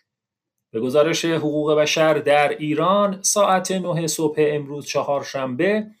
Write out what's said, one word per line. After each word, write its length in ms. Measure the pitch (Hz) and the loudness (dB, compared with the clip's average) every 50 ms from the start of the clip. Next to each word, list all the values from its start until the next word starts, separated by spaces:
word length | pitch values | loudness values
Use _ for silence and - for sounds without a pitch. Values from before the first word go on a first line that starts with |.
| _ _ _ _ _ _ _ _ _ _ _ _ _ _ | _ _ _ _ _ _ _ _ _ _ _ _ _ _
به 80 | - 110 | -8 -6
گزارش 460 | 117 127 127 151 151 165 160 - - | -4 2 4 4 4 4 2 0 0
حقوق 480 | 165 165 147 147 151 147 151 147 156 151 | 0 -2 0 -2 -2 -2 -2 0 2 2
بشر، 400 | 151 147 151 - 165 156 156 151 | 2 2 2 2 2 2 2 2
در 360 | 147 - 147 143 147 147 139 | 2 2 2 4 4 4 2
ایران 720 | 147 - 151 151 147 151 160 180 196 202 202 196 190 190 | 0 -4 -4 -2 0 0 2 2 4 2 2 0 -2 -2
ساعت 500 | - - - 208 202 - 185 185 185 - | -2 0 2 2 2 2 2 0 0 -2
نه 360 | 190 190 180 180 160 165 170 | -4 -4 -2 -4 -4 -2 -2
صبح 280 | 160 165 - 160 156 151 156 | -4 -2 -2 -2 -2 2 2
امروز، 460 | 151 147 147 147 143 139 147 143 131 | 0 2 0 -2 -6 -8 -12 -12 -10
چهارشنبه، 1040 | - - 143 127 - 143 139 135 - - 139 131 131 123 127 170 196 208 214 214 214 - _ | -4 -4 -4 -2 -2 -2 -4 -4 -6 -6 -6 -6 -6 -2 -2 0 0 0 -2 -4 -8 -14 _